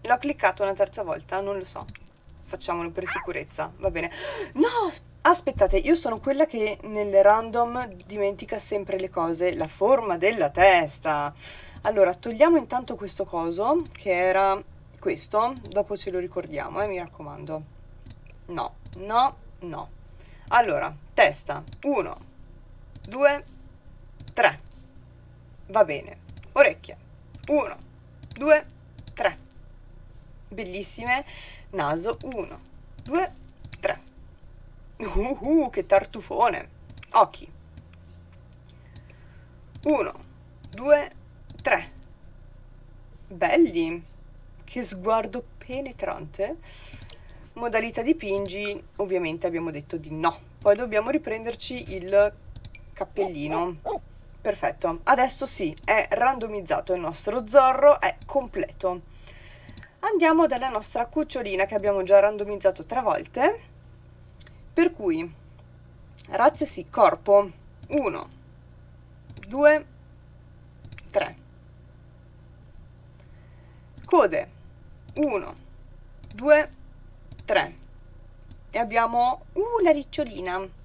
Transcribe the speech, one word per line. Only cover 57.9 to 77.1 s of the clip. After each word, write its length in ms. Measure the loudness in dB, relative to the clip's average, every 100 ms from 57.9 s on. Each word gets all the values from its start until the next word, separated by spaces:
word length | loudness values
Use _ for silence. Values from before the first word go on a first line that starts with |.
| 6
è 180 | 2 -4 -4
completo. 880 | -4 -2 -6 -8 -4 -4 -4 -12 -20 -20 -20 -20 -20 -20 -20 -20 _ -2
Andiamo 420 | 4 4 6 4
dalla 200 | 2 -2
nostra 380 | -4 -4 -4 -2
cucciolina 580 | -2 -4 -4 -4 -2
che 120 | -2 0
abbiamo 280 | 0 0
già 160 | 6 8
randomizzato 640 | 8 2 -6 0 0 0 -6
tre 140 | -2
volte, 580 | 0 -2 -4 2 2 2 -10 -20 -20 -20 -20 -20 -20 -20 -20 -20 -4
per 180 | 2 2
cui 420 | 2 -2 -2 -4 -12 -20 -20 -20 -20 -20 -20 -20 -20 -6
razze 340 | 4 4 4 -6
sì, 200 | -6 -6
corpo, 600 | 4 4 4 6 6 6 -8 -20 -20 -4
uno, 420 | -2 -2 -4 -12 -18 -20 -20 -20 -20 -20 -20 -20 -20 -20 -20 -10
due, 380 | 6 6 6 0 -20 -20 -20 -20 -20 -20 -20 -20 -20 -20 -18 -4
tre. 280 | -4 -4 -10 -20 -20 -20 -20 -20 -20 -20 -20 -20 -20 -20 -20 -20 -20 -20 -20 -20 -20 -20 -20 -20 -20 -20 -20 -20 -20
Code, 480 | 2 4 4 0 -6 -16 -20 -20 -20 -20 -14 -4
uno, 400 | -2 -2 -6 -16 -20 -20 -20 -20 -20 -20 -18
due, 380 | -6 6 6 6 -8 -20 -20 -20